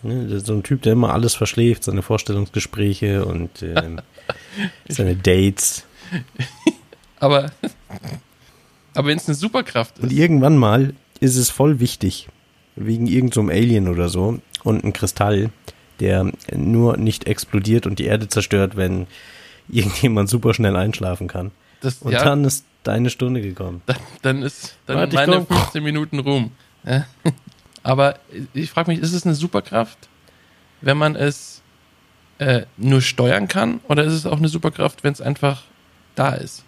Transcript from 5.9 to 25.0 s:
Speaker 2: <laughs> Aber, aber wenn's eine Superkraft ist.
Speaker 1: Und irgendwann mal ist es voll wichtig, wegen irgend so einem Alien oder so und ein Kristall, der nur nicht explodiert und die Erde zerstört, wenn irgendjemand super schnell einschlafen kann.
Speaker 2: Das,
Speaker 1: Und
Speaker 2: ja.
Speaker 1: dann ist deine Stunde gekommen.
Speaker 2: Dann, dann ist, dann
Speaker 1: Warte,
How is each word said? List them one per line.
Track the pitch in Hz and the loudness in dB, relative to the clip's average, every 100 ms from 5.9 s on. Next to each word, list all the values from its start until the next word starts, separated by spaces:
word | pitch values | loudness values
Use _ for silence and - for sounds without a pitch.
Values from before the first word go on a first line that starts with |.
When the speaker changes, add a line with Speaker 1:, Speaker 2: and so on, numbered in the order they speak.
| - - | -20 -10
Speaker 2:
<laughs> | 175 123 - - - - - _ - _ _ | -10 -10 -10 -10 -2 -2 -2 _ -20 _ _
Aber, | 139 143 143 - - - _ - - - _ _ _ _ _ _ _ | 2 2 0 -8 -12 -12 _ -16 -14 -14 _ _ _ _ _ _ _
aber | - 143 | -4 -2
wenn's | 156 - | -2 -2
eine | 143 | -2
Superkraft | 202 254 - - 113 - | -2 -4 -2 -4 -4 -4
ist. | |
Speaker 1:
Und | 131 | -2
irgendwann | 135 170 151 135 151 | 2 4 6 6 6
mal | 113 113 135 139 _ - | 6 4 2 -4 _ 0
ist | 131 127 | 0 2
es | 120 | 0
voll | - 139 143 | 2 2 2
wichtig, | 120 - 98 - - - _ _ _ - | 0 0 -4 -4 -12 -20 _ _ _ -10
wegen | 104 113 117 | -4 -2 0
irgend | 113 127 | 2 2
so | 117 | 2
einem | 104 | 0
Alien | 85 117 113 95 | 2 4 4 2
oder | 87 87 | 0 -2
so | 87 95 117 - - | 0 -2 -2 -8 -6
und | - 110 | -2 0
ein | - | -2
Kristall, | - 104 - 104 104 107 - - - _ _ | -4 -4 -2 0 2 -2 -6 -20 -20 _ _
der | 95 95 95 - - - | 0 2 0 -4 -8 -4
nur | 76 113 120 - | 0 4 4 2
nicht | 110 - - | 0 -2 -4
explodiert | 107 - 104 98 117 95 | -6 -2 -2 2 2 0
und | 98 | -4
die | - | -2
Erde | 107 107 | -2 0
zerstört, | - 98 101 98 101 | -2 0 2 0 0
wenn | 92 92 90 - - - - - - | -2 -2 -6 -12 -20 -20 -20 -20 -4
irgendjemand | 120 101 - 131 110 98 | -2 -2 0 0 2 2
super | 120 110 | 2 2
schnell | 113 107 98 | 2 2 2
einschlafen | 98 - 92 90 92 | -2 -2 -4 -4 -6
kann. | 92 92 - _ _ | -8 -10 -12 _ _
Speaker 2:
Das, | 131 127 | -8 -6
Speaker 1:
Und | 135 | -2
Speaker 2:
ja. | 123 | 2
Speaker 1:
dann | 143 143 139 | 2 4 2
ist | 135 _ _ | -2 _ _
deine | - 110 123 | -4 0 0
Stunde | - 127 127 | 0 -2 -2
gekommen. | 101 92 95 90 - | -6 -8 -10 -10 -6
Speaker 2:
Dann, | 127 - - | -6 -6 -4
dann | 135 135 | -2 -2
ist, | 139 - - - - | -4 -8 -18 -20 -6
dann | |
Speaker 1:
Warte, | 139 | -2